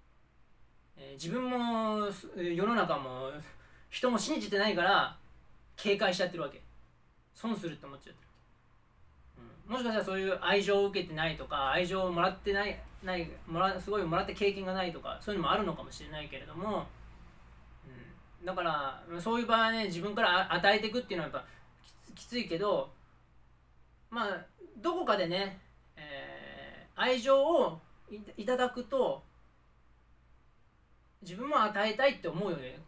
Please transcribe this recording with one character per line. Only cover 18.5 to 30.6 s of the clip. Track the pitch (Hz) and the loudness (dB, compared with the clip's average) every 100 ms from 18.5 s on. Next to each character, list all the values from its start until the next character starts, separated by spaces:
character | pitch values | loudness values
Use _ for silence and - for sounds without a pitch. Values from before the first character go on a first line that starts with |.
か | 185 | -2
ら、 | 170 147 139 - 165 175 | 0 0 -2 -6 -10 -6
そ | 226 233 | -2 0
う | |
い | |
う | 226 | 4
場 | 226 | 4
合 | |
は | 226 | 4
ね、 | 226 202 | 2 -2
自 | 170 | -2
分 | 202 202 | -2 2
か | |
ら | 202 180 - | 4 4 4
あ-、 | 175 | 4
与 | 196 214 | 6 6
え | |
て | 214 | 4
い | |
く | 240 | -4
っ | |
て | - | -4
い | 180 | -4
う | |
の | 147 | -4
は | |
や | 143 | -6
っ | |
ぱ | - - - - | -10 -18 -20 -20
き | - | -20
つ-、 | - - - | -20 -20 -18
き | - | -6
つ | 240 | -4
い | 180 | -2
け | 170 | 0
ど、 | 202 170 - - - - _ - - - _ - - _ - | 2 2 0 -10 -20 -20 _ -20 -20 -20 _ -20 -20 _ -10
ま | 233 208 | -4 -4
あ、 | 175 - - 349 220 | -4 -8 -20 -20 -6
ど | 320 349 | -2 0
こ | 240 | 2
か | 202 | 2
で | 165 | 2
ね、 | 180 196 185 - - - - | 0 -2 -6 -18 -20 -20 -18
え | 147 139 139 139 143 139 139 - - - | -14 -12 -12 -14 -14 -16 -16 -18 -10 0
ー、 | |
愛 | 233 254 | 2 4
情 | 254 269 | 6 6
を | 294 330 180 165 - - - | 8 6 4 0 -16 -20 -16
い-、 | 214 208 - | -14 -14 -6
い | 208 | 0
た | 247 | 2
だ | 247 | 2
く | 247 | -2
と、 | - 269 214 - - - - _ _ _ _ _ _ - _ - _ _ | -2 0 2 -2 -8 -20 -20 _ _ _ _ _ _ -20 _ -20 _ _